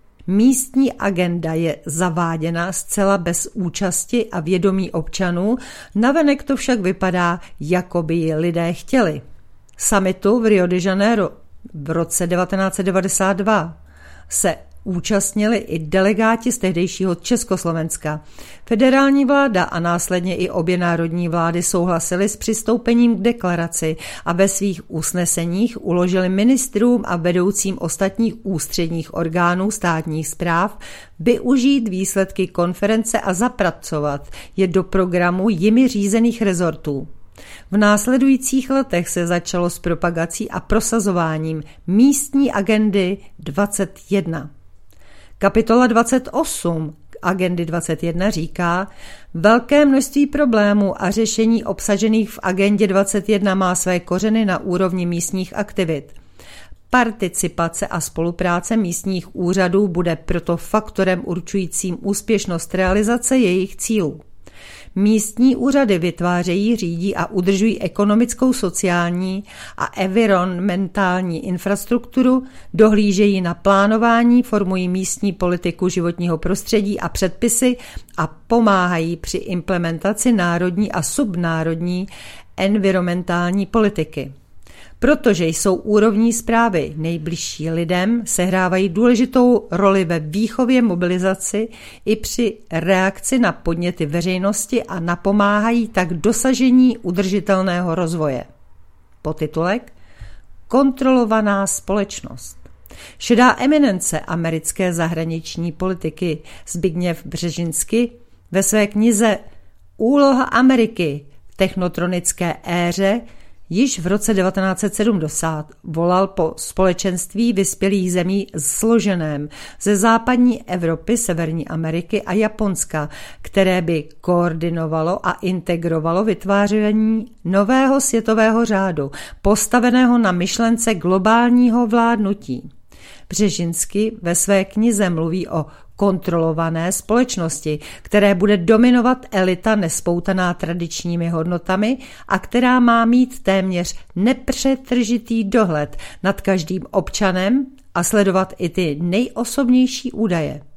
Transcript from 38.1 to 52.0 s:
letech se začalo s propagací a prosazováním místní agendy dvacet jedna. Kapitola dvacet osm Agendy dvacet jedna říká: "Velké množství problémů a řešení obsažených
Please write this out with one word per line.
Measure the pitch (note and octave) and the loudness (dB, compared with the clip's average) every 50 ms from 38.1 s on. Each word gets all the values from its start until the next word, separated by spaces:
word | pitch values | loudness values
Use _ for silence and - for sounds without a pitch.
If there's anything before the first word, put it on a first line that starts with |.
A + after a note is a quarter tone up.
| B3+ C4 C4+ C4+ C4+ B3+ C4 - - C4+ B3+ - | 2 4 4 4 4 2 2 0 -2 -2 0 0
letech | C4+ C4+ C4+ C4+ - F3 E3+ - | 0 0 0 0 -2 -2 -2 -2
se | - F3+ F3 | -2 -2 0
začalo | E3+ F3+ F3 F#3+ - - F3 F3 F3 | 0 0 -2 -2 -2 -2 -2 -2 -2
s | - - | -2 -4
propagací | - F3 E3+ D#3+ - F3 E3+ E3 E3 E3+ - - - - | -4 -4 -2 0 -2 -2 -2 -2 -4 -4 -4 -8 -8 -6
a | - - | -8 -8
prosazováním | - - G#3 A3+ A3 - A3+ A#3 F#3+ G3+ F3+ F3 E3 D#3+ D#3 D#3 D#3+ D#3+ D#3+ D#3 - - - - - | -2 0 0 0 0 0 0 0 0 0 0 0 0 0 -2 -4 -4 -4 -6 -6 -8 -12 -18 -12 -4
místní | - F#3 G#3+ B3 C#4 C#4+ - - - - C#4 C#4 A#3+ - | 0 4 6 6 6 4 2 -2 -2 0 2 2 2 0
agendy | G3 F#3+ G3 G#3+ G#3+ G#3+ G#3+ F#3 G3+ F#3 F3+ G3 G3 - - - - | 0 0 2 2 2 2 2 2 0 0 0 -2 -6 -8 -14 -20 -14
dvacet | - - C#3+ F#3 G3+ G3+ G3+ - G3 - - - - - | -12 -6 -2 -2 -2 -2 -2 -4 -4 -6 -6 -12 -6 -2
jedna. | G3 G3 D#3+ E3 D#3+ D3+ C3 D3+ - - - - - - - - - - - - - - - - - - | -2 -2 0 -2 -6 -8 -10 -12 -16 -20 -20 -20 -20 -20 -20 -20 -20 -20 -20 -20 -20 -20 -20 -20 -6 -2
Kapitola | G3 G3 - A3 A#3 A3+ A3+ B3 B3+ | -2 2 2 2 4 4 4 4 4
dvacet | A#3 A3+ A3+ A#3+ A#3+ C4 C4 B3+ - - | 4 4 4 2 4 2 0 0 -2 -2
osm | C#4 E4 - - - - F3 E3+ D#3+ D#3+ D3+ - - - - - - - | -4 -2 -2 -4 -4 -4 -2 -2 -2 -4 -6 -10 -14 -20 -20 -16 -6 -4
Agendy | E3+ F#3+ F#3 F#3 F3+ F3+ E3+ E3+ | -2 -2 0 0 -2 -2 -2 -4
dvacet | D#3+ E3 E3+ - - D#3+ D#3 E3+ | -4 -4 -4 -4 -4 -4 -4 -4
jedna | E3+ E3 E3+ F#3+ G#3 | -4 -2 -2 -2 -2
říká: | - E3 E3 - - - F3 E3+ E3+ F3+ G3 - - - - - - - - - - | -2 -2 -6 -6 -6 -4 -2 -2 -2 -2 -4 -6 -10 -16 -18 -18 -18 -20 -18 -12 -6
"Velké | E3+ E3 G#3 A3+ B3 A#3+ - C#4+ C#4+ D4+ | 0 4 4 4 4 2 2 4 4 6
množství | C#4 C4+ C4+ C4 - - C#4+ C#4+ | 6 4 2 0 0 0 0 0
problémů | C#4+ - C#4 D4 B3+ A3+ G#3+ G#3 G3+ G3+ G#3 G3+ F#3+ - - - | 2 2 0 2 2 4 4 4 4 4 2 2 0 0 -2 -2
a | F3+ | -2
řešení | G3+ A3 A3+ G#3+ - - A3+ A3 A3+ A3 - | 0 0 0 0 0 0 2 2 2 2 0
obsažených | - F#3+ - - - G3+ G3 | -4 -6 -4 -2 -2 0 2